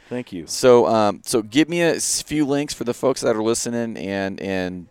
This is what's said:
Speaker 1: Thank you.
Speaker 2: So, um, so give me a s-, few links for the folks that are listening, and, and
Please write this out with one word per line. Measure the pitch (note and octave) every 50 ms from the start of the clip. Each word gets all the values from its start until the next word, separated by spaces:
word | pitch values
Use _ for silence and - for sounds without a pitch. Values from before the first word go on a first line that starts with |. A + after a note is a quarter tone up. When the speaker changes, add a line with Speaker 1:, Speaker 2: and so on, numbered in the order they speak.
| _ -
Speaker 1:
Thank | A#2+ B2 B2 -
you. | G2 F2 D2+
Speaker 2:
So, | - - - C3+ B2+ B2 A#2+ G#2+
um, | D#2+ A2+ A2 G#2+ G#2 F2+ - -
so | - - A#2
give | G#2+ A2 A2 C#3+ D#3+
me | - F3 F3
a | E3+ E3 A2+
s-, | F#2 - - - -
few | - - D3+ D3+ D3+
links | C3 C#3+ C#3+ D3 D3
for | - - B2+
the | A#2 A#2+
folks | - - C3 C3 -
that | - B2+ A2+
are | G#2+
listening, | A2 A2+ A#2 - - A#2+ A#2+ A#2+ A#2 A#2 G#2+
and, | B1 D2+ F#2+ G2 G2 F#2+ G2 G2 -
and | - G2 F#2+ F#2 F#2 F2+ F2+ F2+ E2+ -